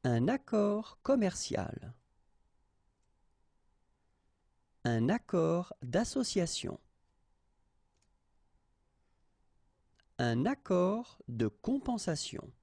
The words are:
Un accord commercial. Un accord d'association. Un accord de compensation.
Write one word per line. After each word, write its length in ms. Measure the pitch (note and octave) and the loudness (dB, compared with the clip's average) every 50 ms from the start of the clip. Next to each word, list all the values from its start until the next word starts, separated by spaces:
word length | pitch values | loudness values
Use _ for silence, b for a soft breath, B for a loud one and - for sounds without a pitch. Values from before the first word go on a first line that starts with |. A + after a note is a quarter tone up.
Un 260 | - C3 A#2+ A2+ B2 E3+ | 2 2 4 4 4 2
accord 680 | B3+ C4+ - - - G#3+ G#3 G#3 G#3 G#3+ G#3+ - - _ | 2 0 -2 0 2 2 2 2 2 -2 -4 -8 -16 _
commercial. 920 | _ - C#4 C4 G#3 F#3 - - - - - - F2+ - - - - - - _ _ _ _ _ _ _ _ _ _ _ _ _ _ _ _ _ _ _ _ _ _ _ _ _ _ _ _ _ _ _ _ _ _ _ _ _ _ _ _ _ _ _ _ _ _ _ _ _ _ _ _ _ _ _ _ _ _ | _ 2 4 4 4 2 0 -2 -6 -2 -2 -2 -2 -4 -8 -10 -12 -14 -16 _ _ _ _ _ _ _ _ _ _ _ _ _ _ _ _ _ _ _ _ _ _ _ _ _ _ _ _ _ _ _ _ _ _ _ _ _ _ _ _ _ _ _ _ _ _ _ _ _ _ _ _ _ _ _ _ _ _
Un 260 | A#2+ A#2 A2+ A#2 B2 | 0 2 2 2 2
accord 640 | G#3 A#3+ - - - F3 D#3+ D#3+ E3 F3 F3+ - - _ | 2 0 -2 -2 0 2 2 2 2 0 -2 -6 -12 _
d'association. 1000 | - B2 A#2+ F#3 A#3 - - C#4 B3 - - G3+ E3+ E3 - - - - - - _ _ _ _ _ _ _ _ _ _ _ _ _ _ _ _ _ _ _ _ _ _ _ _ _ _ _ _ _ _ _ _ _ _ _ _ _ _ _ _ _ _ _ _ _ _ _ _ _ _ _ _ _ _ _ _ _ _ _ _ _ _ _ _ _ _ _ - | -10 -2 0 0 0 0 -2 -2 -2 0 0 -2 -2 -2 -4 -6 -6 -8 -8 -10 _ _ _ _ _ _ _ _ _ _ _ _ _ _ _ _ _ _ _ _ _ _ _ _ _ _ _ _ _ _ _ _ _ _ _ _ _ _ _ _ _ _ _ _ _ _ _ _ _ _ _ _ _ _ _ _ _ _ _ _ _ _ _ _ _ _ _ -2
Un 280 | B2 A#2 A#2 A#2+ C#3 | 0 2 2 2 2
accord 760 | A3 C#4 - _ - F#3 F3+ F3+ F#3 G#3 A3+ A#3+ - - - - - | 0 0 -2 _ 0 2 2 4 2 0 -2 -6 -10 -18 -18 -12 -10
de 200 | A#2+ A2 A2+ G#2+ | -2 0 0 0
compensation. 1000 | - _ - - C4 C#4 - - A#3+ G#3+ - - D#3+ D3 - - - - - - - _ | 0 _ -4 -2 -2 -2 0 -2 -4 -2 -2 -2 -2 -2 -4 -8 -8 -10 -12 -14 -20 _